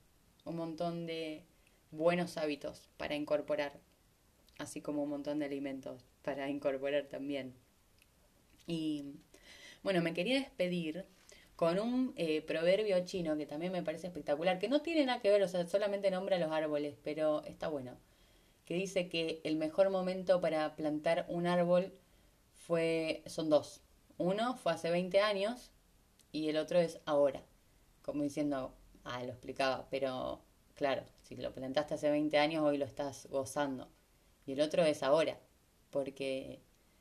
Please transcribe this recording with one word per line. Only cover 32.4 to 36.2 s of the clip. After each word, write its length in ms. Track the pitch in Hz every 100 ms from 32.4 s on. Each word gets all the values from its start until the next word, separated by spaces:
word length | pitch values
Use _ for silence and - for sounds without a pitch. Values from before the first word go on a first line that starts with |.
| 151 160
hoy 160 | 151 143
lo 60 |
estás 440 | 139 - 143 - -
gozando. 600 | 139 131 147 143 127 - _ _ _ _ _ -
Y 60 |
el 80 | 135
otro 240 | 151 175
es 180 | 160 147
ahora, 380 | 135 156 143 - - _ _ _ _
porque 680 | 139 135 131